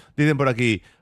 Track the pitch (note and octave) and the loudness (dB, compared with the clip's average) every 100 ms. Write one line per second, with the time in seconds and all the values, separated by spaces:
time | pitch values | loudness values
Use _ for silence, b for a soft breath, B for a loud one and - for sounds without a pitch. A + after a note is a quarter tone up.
0 | B - D3+ C#3+ C3+ A#2 B2 G#2 b b | B -2 0 2 -2 0 0 -2 b b